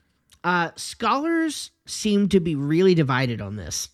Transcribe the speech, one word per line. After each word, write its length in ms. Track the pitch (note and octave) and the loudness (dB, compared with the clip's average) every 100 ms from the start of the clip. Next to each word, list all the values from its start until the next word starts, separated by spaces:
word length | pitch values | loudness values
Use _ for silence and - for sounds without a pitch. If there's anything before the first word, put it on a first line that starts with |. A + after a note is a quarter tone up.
| _ _ _ _ | _ _ _ _
uh, 280 | E3+ F3+ E3+ - | -2 0 -2 -6
scholars 960 | - - A3 C4 D#4+ E4 D#4+ C#4 - _ - | -14 -4 -2 0 0 -2 -2 -6 -12 _ -14
seem 420 | - G#3+ G3+ G3+ | -6 0 2 4
to 120 | F#3+ | 2
be 120 | E3+ | 2
really 400 | D3 C#3+ D#3 F#3+ | -2 0 4 4
divided 460 | E3+ C#3 B2+ C3 A2+ | 4 4 2 0 -4
on 160 | G2+ G#2 | -8 -10
this 320 | E2+ - - | -8 -8 -10